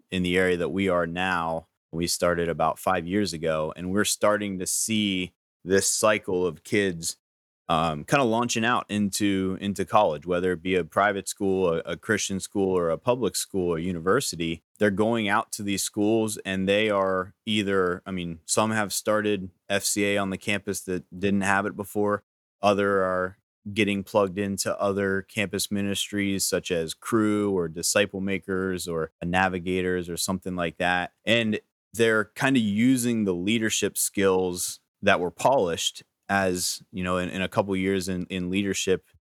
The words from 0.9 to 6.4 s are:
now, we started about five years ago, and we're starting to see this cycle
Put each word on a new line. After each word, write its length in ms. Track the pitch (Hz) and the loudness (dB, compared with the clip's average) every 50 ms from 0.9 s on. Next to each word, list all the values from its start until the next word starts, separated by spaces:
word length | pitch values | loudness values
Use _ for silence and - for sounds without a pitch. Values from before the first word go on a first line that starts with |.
| 90 87 85 | 2 2 0
now, 640 | 82 85 90 92 95 90 85 82 82 80 82 - _ _ _ _ _ | -2 -2 -4 -2 0 0 0 -2 -2 -4 -6 -8 _ _ _ _ _
we 160 | - 82 87 85 | -4 -4 -2 -2
started 400 | - - 90 87 87 85 85 82 | 0 0 0 2 2 2 0 -2
about 320 | 80 78 80 78 - - | 0 0 0 0 0 -2
five 260 | - 95 92 90 82 | -2 -2 -2 -2 -2
years 260 | 85 95 104 101 82 | -2 -2 0 0 -2
ago, 400 | 82 78 80 80 78 78 78 80 - | -4 -4 -2 -2 -2 -2 -2 -4 -6
and 160 | - 90 90 | -8 -6 -2
we're 120 | 92 104 98 | 0 0 0
starting 540 | - - - 113 104 104 104 104 101 95 90 | 0 0 2 2 2 2 2 -2 -4 -6 -6
to 80 | 92 | -4
see 680 | - - - - 110 110 107 107 101 95 90 90 90 - _ _ _ _ _ - | -4 -2 -2 -2 0 0 0 2 0 0 -2 -4 -6 -8 _ _ _ _ _ 0
this 240 | 87 98 98 - - | 2 4 4 4 2
cycle 560 | - - - 107 107 101 - 101 92 90 | 0 2 4 4 4 2 0 -2 0 0